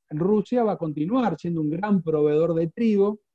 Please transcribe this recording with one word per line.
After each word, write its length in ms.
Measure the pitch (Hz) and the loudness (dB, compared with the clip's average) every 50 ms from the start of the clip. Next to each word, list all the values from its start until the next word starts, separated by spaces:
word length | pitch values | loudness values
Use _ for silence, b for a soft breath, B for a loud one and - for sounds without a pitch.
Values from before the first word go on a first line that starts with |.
| _ - | _ -8
Rusia 520 | 156 151 175 190 214 214 196 - 240 247 | -4 -2 0 2 2 0 0 0 0 0
va 100 | 226 208 | 0 0
a 60 | 180 - | -2 -2
continuar 600 | 170 156 143 151 151 180 240 262 240 196 170 - | -4 -6 -4 -4 -2 -2 0 0 0 -2 -4 -4
siendo 240 | - 170 170 160 | -6 -4 -4 -2
un 80 | 156 147 | -2 -2
gran 320 | 156 180 202 214 202 185 | -4 -4 -2 0 0 0
proveedor 520 | 165 160 156 151 147 151 147 151 165 165 165 | 0 0 0 2 2 2 2 2 2 2 0
de 120 | 165 170 165 | 0 -2 -2
trigo, 520 | - - 233 226 208 196 196 208 214 - _ _ | -2 0 0 2 4 4 2 2 0 -4 _ _